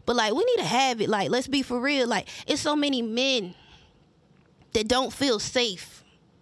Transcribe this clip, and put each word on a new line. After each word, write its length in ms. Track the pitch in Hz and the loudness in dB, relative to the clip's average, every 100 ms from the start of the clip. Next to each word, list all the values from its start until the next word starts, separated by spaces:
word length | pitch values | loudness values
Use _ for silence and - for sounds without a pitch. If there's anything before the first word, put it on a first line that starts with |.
| - | 0
But, 100 | 240 | 2
like, 180 | 214 | 2
we 100 | 269 | 2
need 140 | 494 453 | 2 2
to 80 | 175 | 2
have 360 | 240 269 233 | 2 2 2
it. 80 | 190 | 0
Like, 220 | 208 147 | 0 0
let's 160 | 240 - | -2 0
be 160 | 269 | -2
for 160 | 254 240 | -2 -2
real. 280 | 269 277 240 | 0 0 0
Like, 200 | 196 - - - | -2 -4 -8 -4
it's 160 | 294 | -2
so 140 | 311 302 | 0 0
many 260 | 285 254 | 0 0
men 540 | 233 233 269 247 180 - - - - _ _ _ _ _ _ _ _ | -2 0 0 0 -4 -12 -20 -20 -20 _ _ _ _ _ _ _ _
that 140 | 220 220 | -2 0
don't 240 | 247 247 | 0 0
feel 280 | - 277 220 | 0 0 0
safe. 640 | - 254 233 175 - - - _ _ _ | 0 0 0 -4 -14 -20 -20 _ _ _